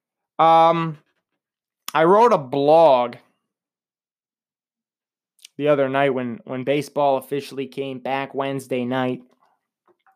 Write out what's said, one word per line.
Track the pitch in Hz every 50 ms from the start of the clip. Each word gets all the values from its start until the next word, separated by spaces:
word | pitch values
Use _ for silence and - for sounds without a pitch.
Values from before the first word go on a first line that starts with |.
| _ _ _ _ _ _ _ -
Um, | 160 165 165 165 165 165 165 170 165 165 156 147 _ _ _ _ _ _ _ _ _ _ _ _ _ _ _ _ _ - -
I | 151 160
wrote | 170 190 208 233 240
a | 220 175
blog | 143 123 131 143 139 143 156 165 165 156 135 123 120 120 120 - _ _ _ _ _ _ _ _ _ _ _ _ _ _ _ _ _ _ _ _ _ _ _ _ _ _ _ _ _ _ _ _ _ _ _ _ _ _ _ _ _ _ _ _ _ - _ -
the | 139 147
other | 151 139 139 131
night | 131 139 139 143
when, | 127 127 127 123 117 - -
when | - 131 127 127
baseball | 131 139 147 139 - - 151 143 139 135 131
officially | 131 - 143 143 139 - 139 131 135
came | 127 - - 139 135 131 127
back | 123 127 135 135 139 131 -
Wednesday | 131 139 139 139 139 120 123 135 123 123
night. | 120 127 131 127 127 127 123 - _ _ _ _ _ _ _ _ _ _ _ _ _ _ _ _ _ _